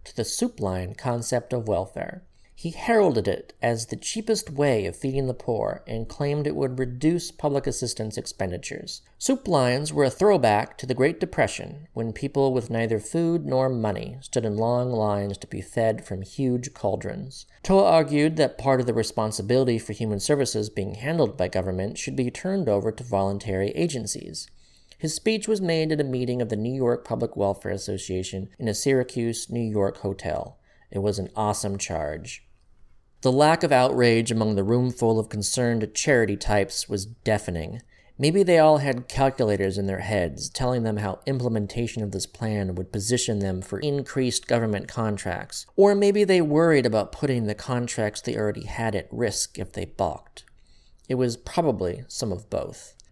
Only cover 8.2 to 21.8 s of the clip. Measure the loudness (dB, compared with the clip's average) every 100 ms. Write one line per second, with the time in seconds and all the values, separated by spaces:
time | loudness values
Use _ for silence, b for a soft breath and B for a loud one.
8.2 | -8 -6 -6 -6 -8 -12 -12 -14 b -4
9.2 | 0 0 2 2 4 2 0 2 2 4
10.2 | 4 6 6 4 2 -6 -4 2 2 2
11.2 | -2 0 0 -2 -10 -14 -10 -6 -6 -4
12.2 | -4 2 2 2 0 -2 0 0 -2 0
13.2 | 2 0 0 2 2 0 -2 -2 -6 -12
14.2 | -6 -2 0 0 0 0 0 0 0 0
15.2 | -2 -6 -10 -10 -6 0 2 0 -4 -10
16.2 | -8 -2 0 0 -4 -4 -2 -2 -4 -8
17.2 | -12 -16 -20 b 4 6 8 6 4 2
18.2 | 2 2 0 0 2 2 2 0 -2 -2
19.2 | -2 -2 2 2 4 0 -2 -6 -4 -2
20.2 | 0 2 2 -2 -4 -4 -6 -6 -2 2
21.2 | 2 2 -2 0 -2 -2